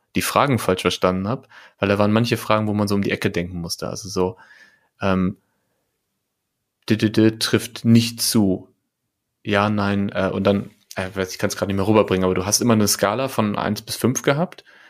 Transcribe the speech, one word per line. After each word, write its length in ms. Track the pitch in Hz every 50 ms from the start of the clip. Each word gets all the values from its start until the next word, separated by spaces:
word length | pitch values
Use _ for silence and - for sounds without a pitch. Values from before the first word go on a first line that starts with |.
| _ _ -
die 60 | -
Fragen 380 | - - - 104 123 143 135 110
falsch 220 | - - 92 92
verstanden 460 | - 92 - - - 92 92 95 95 101
habe, 200 | 120 - - _ - - - - _ _
weil 100 | - 98
da 80 | 101 101
waren 140 | 104 104
manche 260 | 104 110 120 117 117 107
Fragen, 300 | - - 110 107 107 104
wo 60 | 104
man 140 | 104 104 98
so 80 | 101
um 60 | 101
die 100 | 98 -
Ecke 200 | 98 - - 104
denken 280 | 95 87 87 90 92 87
musste. 260 | 85 85 - - - -
Also 220 | - - - 95
so, 280 | 92 95 90 92 92 - - - - - - _ _ _ _ _ _ _
ähm, 360 | - 98 95 92 92 95 104 - _ _ _ _ _ _ _ _ _ _ _ _ _ _ _ _ _ _ _ _ _ _ _ _ _ _ _ _ _ -
d, 80 | 110 107
d, 120 | - 107
d, 220 | 104 110 110 113 110 113
trifft 440 | - - - 107 - - - - -
nicht 360 | 117 113 117 113 117 - -
zu. 460 | - - - 117 104 95 92 - - - _ _ _ _ _ _ _ _ _ _ _ _ _ _ _
Ja, 260 | 107 104 101 101 107
nein, 400 | 107 104 101 101 101 101 101 101 -
äh, 160 | 101 95 95
und 120 | - 101 98
dann, 260 | 104 101 98 - - - _ _ _ -
äh, 140 | - 95 92 98
weiß, 180 | 98 95 92
ich 60 | - -
kann's 160 | - 101 -
grad 120 | - 107 98
nicht 100 | 98 98
mehr 100 | 95 98
rüberbringen, 380 | 110 107 104 - 98 92 92
aber 100 | 92 92
du 100 | 95 92
hast 160 | 101 104 -
immer 120 | 117 120 113
eine 140 | 110 104 101
Skala 400 | - - - 101 104 117 135 131
von 280 | - - 110 104 104
eins 260 | 107 - - 104 104 -
bis 120 | - -
fünf 280 | - - 113 135 131 -
gehabt 400 | - 143 143 175 - - - _ _ - - - -